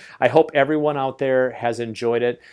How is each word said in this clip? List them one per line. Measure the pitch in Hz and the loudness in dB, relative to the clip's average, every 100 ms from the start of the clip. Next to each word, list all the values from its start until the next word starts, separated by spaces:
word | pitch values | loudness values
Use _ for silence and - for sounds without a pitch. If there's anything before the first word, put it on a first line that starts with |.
| - | -14
<laughs> | - | -2
I | 123 | 2
hope | 151 156 | 4 4
everyone | 147 139 156 147 143 | 2 2 0 -2 -2
out | 135 127 | -4 -4
there | 135 131 127 | 0 2 0
has | 120 120 117 | -2 -6 -4
enjoyed | 117 107 117 117 | -8 -4 -2 0
it. | 120 120 - | -2 -4 -12